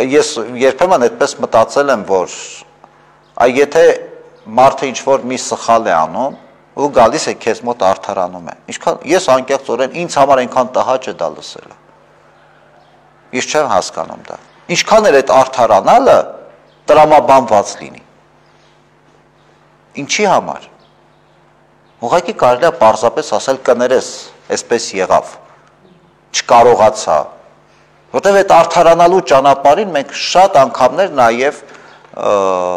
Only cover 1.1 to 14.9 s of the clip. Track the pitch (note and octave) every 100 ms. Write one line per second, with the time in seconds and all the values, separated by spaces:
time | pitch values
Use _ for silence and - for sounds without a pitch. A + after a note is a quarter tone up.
1.1 | - C#3 - A#2 A#2 A2+ C#3+ C#3+ A#2 F#2+
2.1 | F#2+ E2+ - - - - _ _ _ _
3.1 | _ _ - B2+ B2+ C#3+ D#3+ E3+ - -
4.1 | - - _ G#2+ A2+ C3+ - C#3 A#2 -
5.1 | C3+ A#2+ B2+ - G#2+ - A#2 G#2 E2 D#2+
6.1 | F2+ C3+ - - _ _ - C#3+ C3 A2+
7.1 | D3+ C3 G2+ A#2 G#2 A#2+ A#2+ F#2+ F#2+ -
8.1 | G2 F2+ F#2 E2 - - - E3+ - -
9.1 | F3+ D3+ C3 B2 C3+ - A#2 C3 E3 E3+
10.1 | D3 C#3 C3 B2 C3 A#2 G2 G#2 B2+ G#2
11.1 | F2 D#2+ D2+ - - - - _ _ _
12.1 | _ _ _ _ _ _ _ _ _ _
13.1 | _ _ B2+ - D3+ C#3 G2 - E2+ E2
14.1 | - - G1+ _ _ - E3+ -